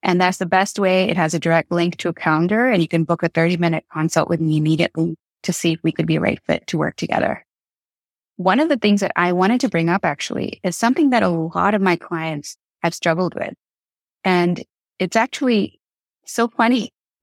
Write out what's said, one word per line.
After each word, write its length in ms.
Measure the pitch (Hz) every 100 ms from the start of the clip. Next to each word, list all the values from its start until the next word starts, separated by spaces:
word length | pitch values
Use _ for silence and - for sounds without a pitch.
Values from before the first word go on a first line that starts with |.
And 160 | - 180
that's 180 | 180 185
the 80 | 180
best 320 | 185 196 -
way. 320 | 190 185 185
It 60 | 170
has 180 | 160
a 60 | 160
direct 320 | 165 165 -
link 240 | 170 170 -
to 120 | 180
a 60 |
calendar, 560 | 170 - 156 175 214 254
and 100 | 202
you 60 | 165
can 160 | 165
book 220 | 160 170
a 40 | 170
thirty-minute 560 | - 165 175 170 160 _
consult 360 | 160 160 - -
with 120 | 165
me 180 | 160 156
immediately 580 | 151 160 170 - 165 160 _ _
to 100 | -
see 200 | 180 170
if 80 | 160
we 80 | 165
could 160 | - 160
be 100 | 156
a 40 |
right 200 | 165 - -
fit 220 | - -
to 100 | 160
work 160 | 156
together. 500 | - - - - - _ _ _ _ _ _ _ _ _ -
One 220 | 180 208
of 120 | 320
the 80 | 277
things 240 | 214 202
that 100 | 196 -
I 180 | 175
wanted 260 | 180 190 247
to 80 | 240
bring 220 | 170 165
up, 120 | 185
actually, 580 | 180 147 - - - -
is 100 | 185
something 360 | 170 233 269 294
that 120 | 240
a 60 | 190
lot 460 | 165 160 175 185
of 80 | 208
my 140 | 190 170
clients 600 | - 165 160 151 - - _ _
have 120 | 170
struggled 400 | - 175 160 180
with. 180 | - - - _ _ _ _ _ _
And 400 | 190 180 175 175 - _ _ _
it's 160 | 185
actually 640 | 220 240 - 262 220 - _ _ _ _ _
so 240 | - - 233
funny. 420 | - 233 247 196 _ _ _